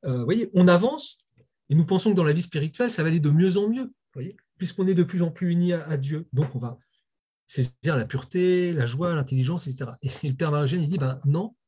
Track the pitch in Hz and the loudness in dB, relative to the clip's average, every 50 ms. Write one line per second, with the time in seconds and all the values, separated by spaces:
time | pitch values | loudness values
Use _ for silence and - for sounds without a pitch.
0 | - 160 127 127 120 117 180 226 233 - - 185 180 180 180 175 196 247 294 302 | -4 -4 -4 -2 0 0 0 0 -2 0 4 6 6 8 8 6 4 2 -2 -2
1 | - - - _ _ _ _ _ _ _ _ _ _ _ 135 160 170 160 190 185 | -8 -10 -12 _ _ _ _ _ _ _ _ _ _ _ 2 2 4 4 2 2
2 | - 220 202 180 170 151 151 165 175 - - 156 143 160 - - 247 240 226 - | 2 2 2 4 4 2 2 0 -2 -4 -4 -4 -4 -4 -2 -2 -2 -2 0 -2
3 | 156 160 160 170 151 147 143 160 180 190 175 202 202 208 226 254 262 - - _ | 0 2 2 2 2 4 4 4 4 4 2 2 0 0 -2 -4 -4 -8 -12 _
4 | _ _ _ 135 127 175 - _ _ _ _ _ 190 175 - - 190 185 190 175 | _ _ _ -12 -12 -12 -12 _ _ _ _ _ -8 -8 -4 -2 0 2 4 2
5 | 180 180 180 185 170 170 - - 185 175 170 175 175 175 175 170 156 151 156 143 | 2 2 2 -2 -2 -2 -2 -4 -2 0 2 2 2 2 0 -2 -4 -4 -4 -4
6 | 135 139 156 151 165 _ - 127 151 139 - 123 113 117 - - _ _ _ _ | -4 -4 -6 -6 -8 _ -2 -2 -2 -2 -2 -8 -8 -8 -10 -12 _ _ _ _
7 | _ _ _ _ _ _ _ _ _ _ - - 131 127 - _ - 156 160 131 | _ _ _ _ _ _ _ _ _ _ -4 -2 -2 -4 -4 _ -4 -2 -2 -2
8 | 113 - - 131 - - - 185 180 180 180 180 180 175 170 156 123 117 117 139 | -2 -4 -6 -10 -10 -6 -2 0 2 2 2 2 0 0 0 -2 -2 -2 -2 -2
9 | 170 175 170 156 139 131 135 131 127 127 170 175 - 143 127 131 135 120 117 - | -2 -2 0 -2 -2 -2 0 0 0 0 -2 -4 -6 -8 -8 -8 -8 -12 -12 -8
10 | - 135 - - - 151 131 131 165 156 147 147 147 135 143 180 165 143 180 185 | -8 -10 -8 -6 -6 -6 -4 -2 -2 -2 0 0 0 0 0 -2 -2 -2 -2 -2
11 | 135 131 131 131 - 139 143 165 196 226 _ _ _ | -2 -2 -4 -2 0 0 0 0 -2 -6 _ _ _